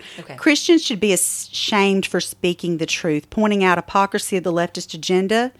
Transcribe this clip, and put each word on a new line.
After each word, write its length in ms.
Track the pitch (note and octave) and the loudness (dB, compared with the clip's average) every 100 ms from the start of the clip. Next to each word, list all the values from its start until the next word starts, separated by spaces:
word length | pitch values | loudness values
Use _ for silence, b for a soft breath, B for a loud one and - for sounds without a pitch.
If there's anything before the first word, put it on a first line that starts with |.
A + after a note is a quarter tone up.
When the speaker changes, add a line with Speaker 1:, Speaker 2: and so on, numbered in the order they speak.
| B B | B B
Speaker 1:
Okay. 160 | - C3 | -16 -2
Speaker 2:
Christians 480 | D#4 D4 - E4 - | 2 2 4 4 2
should 140 | G#3 | -2
be 120 | G#3+ | 0
ashamed 920 | F3+ - - - - - G#3 G3 G3 - | 2 0 -4 -10 -8 -2 2 2 2 0
for 160 | F3+ | -4
speaking 560 | - - F3+ F3 F3 E3 | -6 -4 -4 -2 -2 -2
the 80 | D#3+ | -2
truth. 460 | - F3 D3+ - | -2 -2 -2 -2
Pointing 320 | - G#3+ G3+ | 0 2 4
out 160 | F#3 F3 | 4 2
hypocrisy 580 | - G3 G3 G#3 - F#3+ | 0 0 0 -2 -2 -2
of 60 | |
the 100 | F3 | 0
leftist 400 | E3+ F3 F3+ - | -2 -2 -4 -10
agenda, 580 | E3 D3+ F#3 F#3+ A3 B3 - | -8 0 0 2 0 -2 -6